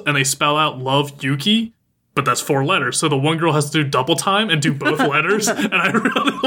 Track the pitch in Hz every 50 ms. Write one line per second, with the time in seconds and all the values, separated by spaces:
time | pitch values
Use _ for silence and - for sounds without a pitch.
0 | - 151 143 139 139 135 - - 156 147 147 151 156 147 - 131 127 131 135 147
1 | 143 139 - - - 135 147 139 - 208 214 226 226 226 _ _ _ _ _ _
2 | _ _ - 143 139 131 120 - - - 147 135 135 156 190 170 131 123 - -
3 | 170 151 147 135 139 156 165 151 170 165 143 151 139 147 - 156 147 135 143 127
4 | 131 165 165 165 - 202 196 208 220 202 165 151 139 156 143 135 - 302 151 151
5 | 160 147 139 151 156 180 214 214 208 240 208 - 208 196 196 180 170 190 190 226
6 | - - - 254 - 277 - - -